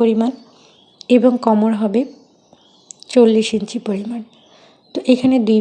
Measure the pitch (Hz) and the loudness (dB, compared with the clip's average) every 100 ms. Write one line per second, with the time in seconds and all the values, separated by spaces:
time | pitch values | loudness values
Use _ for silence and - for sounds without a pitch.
0 | 226 220 233 - - _ _ _ _ - | 0 0 -2 -6 -16 _ _ _ _ -16
1 | - 240 247 247 233 214 214 214 214 214 | 0 4 4 2 0 0 0 -2 -2 -2
2 | 277 - _ _ _ _ _ _ - - | -4 -10 _ _ _ _ _ _ -20 -20
3 | - 254 226 220 214 214 208 233 - 196 | -2 2 4 2 0 -4 -6 -10 -8 -8
4 | 208 233 220 _ _ _ _ _ _ 359 | -8 -12 -14 _ _ _ _ _ _ -6
5 | - 247 254 262 214 214 | 0 0 2 0 2 0